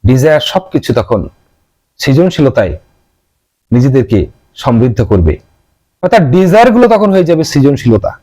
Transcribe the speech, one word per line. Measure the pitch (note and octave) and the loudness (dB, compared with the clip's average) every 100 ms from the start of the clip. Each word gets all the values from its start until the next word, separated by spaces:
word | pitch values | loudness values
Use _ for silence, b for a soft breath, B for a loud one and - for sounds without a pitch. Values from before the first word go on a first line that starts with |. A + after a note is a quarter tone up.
ডিজায়ার | - B2+ D3 D3+ - | 0 2 2 0 -2
সবকিছু | - - D3+ - A#2+ | -6 -4 -6 -4 -4
তখন | G#2+ A2 - _ _ _ _ _ _ _ | -2 -6 -6 _ _ _ _ _ _ _
সৃজনশীলতায় | - C3+ F3+ - C#3 A#2+ F#2+ - _ _ _ _ _ _ _ _ _ | -2 0 0 0 0 0 -4 -6 _ _ _ _ _ _ _ _ _
নিজেদেরকে | A#2+ C3+ C3 A#2 G#2 - _ _ - | 0 2 0 0 -2 -4 _ _ -10
সমৃদ্ধ | - A#3+ B2+ A2 A2 | -2 0 0 -2 -2
করবে, | G2 D#2+ - _ _ _ _ _ _ | 0 0 -4 _ _ _ _ _ _
অর্থাৎ | F#3 A3+ D3 | 0 0 2
ডিজায়ারগুলো | F3 F#3 G#3 A#3+ A3+ A#3+ | 2 2 4 4 4 2
তখন | A3 G#3 | 2 2
হয়ে | F#3+ E3+ | 0 0
যাবে | D#3+ D#3 | -2 0
সৃজনশীলতা। | D3 C#3 C3+ A#2+ G#2+ - - | 0 2 0 0 0 -2 -10